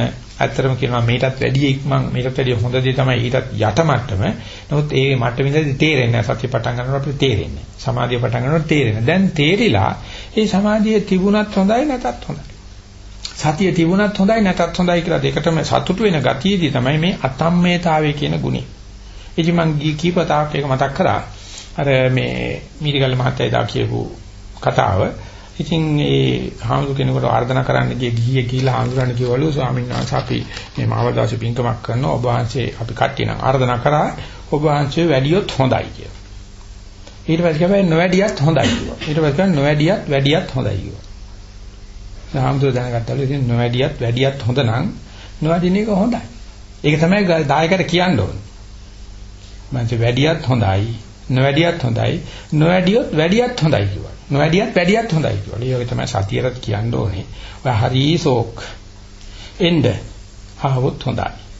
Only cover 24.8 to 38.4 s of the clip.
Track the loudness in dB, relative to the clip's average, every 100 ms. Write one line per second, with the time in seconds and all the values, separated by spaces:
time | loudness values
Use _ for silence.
24.8 | 2 2 0 -2 -14 -16 -18 -8 -2 0
25.8 | 2 2 2 4 2 0 -4 -6 -2 0
26.8 | 0 0 0 2 2 2 2 0 2 2
27.8 | 0 0 -2 0 2 2 0 0 0 0
28.8 | 0 0 0 0 0 2 2 0 0 -2
29.8 | -2 -4 -2 -2 -2 -4 -4 -10 -10 -4
30.8 | 0 0 0 0 0 0 -2 -2 -2 -2
31.8 | -4 -2 0 0 0 0 -2 -2 -4 -4
32.8 | -8 -2 -2 0 -4 -2 0 2 2 2
33.8 | 2 2 0 -4 -12 -14 -4 0 2 2
34.8 | 0 0 2 2 4 2 0 0 2 2
35.8 | -2 -10 -14 -16 -18 -18 -18 -18 -18 -18
36.8 | -18 -18 -18 -12 -2 2 2 2 2 4
37.8 | 4 4 4 4 2 2